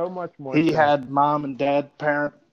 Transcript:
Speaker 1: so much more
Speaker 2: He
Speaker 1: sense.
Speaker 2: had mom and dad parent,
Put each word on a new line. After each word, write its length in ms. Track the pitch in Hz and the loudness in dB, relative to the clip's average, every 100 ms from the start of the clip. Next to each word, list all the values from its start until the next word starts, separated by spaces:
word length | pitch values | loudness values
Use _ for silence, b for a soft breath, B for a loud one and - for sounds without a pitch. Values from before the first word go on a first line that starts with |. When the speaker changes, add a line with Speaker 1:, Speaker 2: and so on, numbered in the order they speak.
| 175 | 0
Speaker 1:
so 20 | |
much 240 | 180 170 - | -6 -10 -12
more 180 | 139 135 | -2 0
Speaker 2:
He 100 | 160 | 2
Speaker 1:
sense. 100 | 156 | 4
Speaker 2:
had 340 | 147 147 127 | 4 2 0
mom 360 | 139 147 147 143 | 0 2 0 -4
and 120 | 127 | -4
dad 400 | 139 143 139 - | 0 0 -2 -4
parent, 360 | 151 147 147 - _ | -2 -2 -4 -8 _